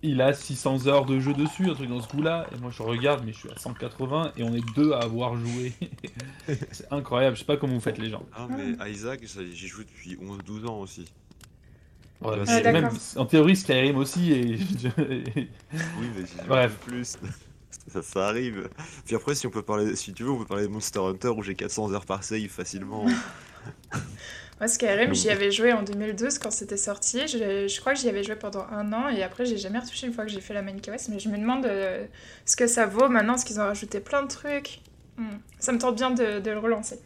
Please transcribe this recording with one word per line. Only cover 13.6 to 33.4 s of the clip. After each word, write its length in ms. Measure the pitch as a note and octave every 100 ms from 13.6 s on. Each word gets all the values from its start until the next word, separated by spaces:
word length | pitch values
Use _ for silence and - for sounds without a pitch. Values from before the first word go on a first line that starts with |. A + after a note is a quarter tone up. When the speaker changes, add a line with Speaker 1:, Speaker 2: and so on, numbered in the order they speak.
| - C3 C3+ C#3
Speaker 1:
aussi. 360 | C3+ F3+ F3
Et 260 | C#3 A#2+ A2+ F#3+
<laughs> 260 | - A#2+ A#2
Speaker 2:
Oui, 500 | C3+ C3 - A#2 B2 - - D#3 E3 E3+ A#2+ G#2
mais 40 | F2+
j'y 100 | F2
joue 120 | -
Speaker 1:
Bref. 280 | C3 B2 G#2 -
Speaker 2:
plus. 300 | B2 A#2+ -
<laughs> 40 | F#2 - - - - - -
Ça, 140 | F#2
ça 260 | - G2 G2
arrive. 420 | A2+ B2+ G#2 F#2 - D#3 -
Puis 100 | -
après, 200 | A2+ -
si 120 | C#3+ A#2+
on 40 |
peut 100 | G#2+
parler, 320 | G2+ G#2+ G#2
si 200 | - -
tu 80 | F#2+
veux, 80 | A#2+
on 80 | C3+
peut 80 | G#2+
parler 180 | G2 G#2
de 60 |
Monster 280 | G#2+ - G#2
Hunter 280 | F#2+ F#2+ B2+
où 140 | A2
j'ai 120 | G2
quatre 160 | F#2 F#2+
cents 220 | - G#2+
heures 140 | G2+ G2
par 180 | G2
save 220 | G2 A2 G#2
facilement. 560 | - F#2 G2 F#2+ G#2+
Speaker 3:
<laughs> 1500 | A2 A#2+ - - - - - - - - - - - - - -
Moi, 80 | G#3+
Skyrim, 380 | - A3+ G3+ B3
Speaker 2:
Donc 80 |
Speaker 3:
j'y 140 | F#3 G3
avais 200 | G3+ G3+
joué 220 | G3+ A#3
en 100 | A#3
deux 120 | G3+
mille 200 | G3+ G#3+ G3
douze 220 | A#3+ C#4
quand 120 | A3+
c'était 260 | - G3+ G3+
sorti. 480 | G#3 G3+ - A#3+ D4+
Je, 400 | B3 G#3 G3 G3
je 120 | G3
crois 120 | B3+
que 60 | C#4
j'y 100 | B3
avais 140 | G3+
joué 140 | G3+ G#3+
pendant 280 | G#3 G3 F#3+
un 200 | G#3+ G#3
an 160 | A3 C#4
et 140 | A3+
après, 220 | F#3+ -
j'ai 140 | B3 G#3+
jamais 200 | F#3+ A3
retouché 280 | A#3+ - B3+
une 60 |
fois 100 | A#3
que 60 | G#3+
j'ai 100 | G3+
fait 140 | F#3+
la 80 | G#3
main 160 | G3 G3
quest. 280 | G3 A3+ -
Mais 80 | G3+
je 100 | G#3+
me 80 | G3+
demande, 300 | A3 C4 B3+
euh, 400 | G3 F#3+ F#3 G#3 - - - -
ce 100 | -
que 100 | A#3+
ça 200 | A#3+ G#3+
vaut 220 | G3+ C4
maintenant, 240 | B3 G#3+
parce 100 | B3